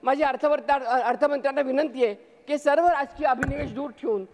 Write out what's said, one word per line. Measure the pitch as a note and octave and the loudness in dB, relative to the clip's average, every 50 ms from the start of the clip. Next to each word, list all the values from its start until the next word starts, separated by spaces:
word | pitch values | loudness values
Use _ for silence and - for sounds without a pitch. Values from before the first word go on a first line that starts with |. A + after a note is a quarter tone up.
| - | 2
माझी | B3 C4+ C#4+ D4+ | 0 2 2 2
अर्थवर्ता-, | C#4 C4 B3 - D4 D4 D4 - - C#4+ C#4 C4 | 0 0 0 0 0 0 0 2 0 0 0 2
अर्थमंत्र्यांना | A#3 B3 C4 A3 A3+ B3 B3 D4 D4 C#4+ C#4 A3 C#4 C#4 C#4+ | 0 0 0 2 0 0 2 2 2 0 0 -2 -2 0 0
विनंती | C#4+ C4 C4 C4+ D#4 D4+ A3+ C4 B3 | -2 0 2 0 0 0 0 0 0
आहे | A3 G#3 G3+ - - - _ _ - | 0 0 -4 -14 -20 -20 _ _ -4
की | C#4+ C#4+ | -4 0
सर्व | D4 C#4+ C#4 D#4 E4+ | 2 2 2 4 4
राजकीय | F4 E4+ C#4+ C#4 C4+ - - D4+ | 4 2 2 -2 -6 -6 -2 0
अभिनिवेश | C#4+ C4 - C4 - C4+ D4 C#4+ C4+ G#3+ | 0 0 0 -2 -4 -4 -6 -8 -8 -8
दूर | A#3 C#4+ C#4+ | -8 -8 -10
ठेवून | A3+ - - - A3 G3+ F#3+ F#3 | -10 -8 -4 -2 -2 -2 -4 -8